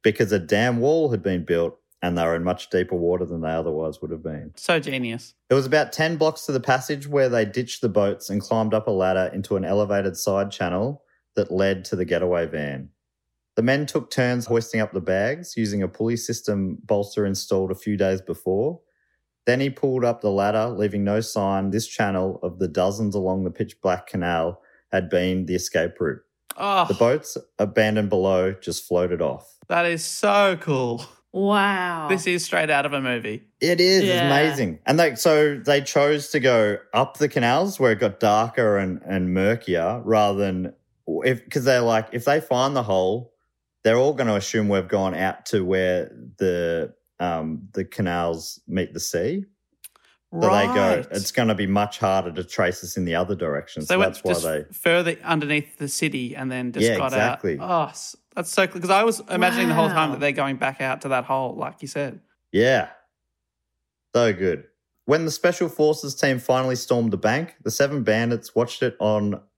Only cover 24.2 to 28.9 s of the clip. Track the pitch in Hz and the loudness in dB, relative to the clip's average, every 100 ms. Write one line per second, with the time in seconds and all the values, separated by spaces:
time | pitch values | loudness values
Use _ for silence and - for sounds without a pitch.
24.2 | 87 85 82 90 _ _ _ 95 87 90 | -2 0 -2 -6 _ _ _ -4 0 0
25.2 | 90 92 90 90 - 85 80 - 82 65 | 0 -2 -2 -4 -2 -2 -2 -2 -4 -6
26.2 | _ _ _ - 202 190 165 - 117 147 | _ _ _ -6 0 0 0 2 2 2
27.2 | - - - - 104 113 107 107 104 98 | -4 -12 -12 -4 -2 2 2 2 0 0
28.2 | 95 92 92 98 - 82 - | 2 2 0 -4 -8 -10 -2